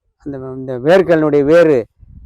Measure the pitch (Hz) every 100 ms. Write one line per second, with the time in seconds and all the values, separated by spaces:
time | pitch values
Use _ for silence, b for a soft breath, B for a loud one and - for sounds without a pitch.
0 | _ _ 147 139 131 131 131 123 139 190
1 | 165 160 151 147 139 170 160 131 107 _
2 | - -